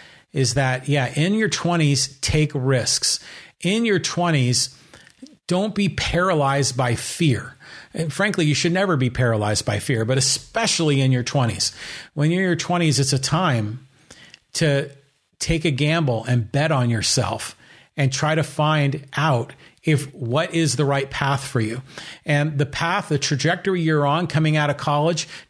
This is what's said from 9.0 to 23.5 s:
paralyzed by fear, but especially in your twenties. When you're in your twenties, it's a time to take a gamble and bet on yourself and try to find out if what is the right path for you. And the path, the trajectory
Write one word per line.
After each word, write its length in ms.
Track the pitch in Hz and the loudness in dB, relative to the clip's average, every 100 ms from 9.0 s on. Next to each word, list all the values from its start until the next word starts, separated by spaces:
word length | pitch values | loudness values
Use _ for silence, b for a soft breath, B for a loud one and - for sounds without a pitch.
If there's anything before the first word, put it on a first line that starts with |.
| 127 | 0
paralyzed 560 | 127 127 110 104 101 - | 0 0 2 0 -2 -2
by 140 | 104 | -2
fear, 260 | - 117 113 | -2 -2 0
but 120 | 135 | 0
especially 840 | - - - - 233 - 156 139 | 0 -2 -4 -2 0 0 2 2
in 100 | 131 | 2
your 120 | 127 | 2
twenties. 500 | 127 143 120 90 - B B B B | 0 0 0 0 -4 B B B B
When 180 | - 151 | -2 0
you're 120 | 180 | 2
in 40 | 190 | 2
your 80 | 165 | 0
twenties, 420 | - 175 165 143 | 0 0 2 2
it's 140 | 131 | 2
a 80 | 135 | 0
time 640 | 135 - 180 120 104 120 - B B B B B _ | 0 0 2 0 -2 -6 -14 B B B B B _
to 360 | - 156 113 - - _ _ _ - | -2 2 2 -2 -10 _ _ _ -8
take 260 | - 165 165 | -2 0 0
a 60 | |
gamble 520 | 127 147 165 147 113 | 0 2 2 0 0
and 260 | - 123 104 | 0 0 0
bet 220 | 135 156 | 0 2
on 180 | 143 120 | 2 2
yourself 680 | 113 95 - 95 110 - - B B B - | 0 0 0 0 -4 -8 -14 B B B -2
and 160 | 135 | 0
try 200 | 135 156 | 2 0
to 100 | 160 | 0
find 640 | 165 - 151 156 139 131 - - | 0 0 2 2 2 -2 -6 -2
out 340 | 156 123 127 - B B | 2 0 -2 -12 B B
if 300 | - 143 - | 0 0 0
what 420 | - 120 135 185 165 | -8 -2 -2 0 0
is 220 | 160 - | 0 2
the 80 | 139 | 0
right 260 | 139 135 | 0 -2
path 320 | - 139 135 | -2 -2 -2
for 160 | - 127 | -2 -2
you. 220 | 107 120 B B B B - | -2 -4 B B B B -2
And 320 | 147 151 143 | 0 0 0
the 80 | 139 | -2
path, 440 | - 170 196 - | -2 0 0 0
the 100 | 151 | -2
trajectory 600 | - 139 156 | 0 0 0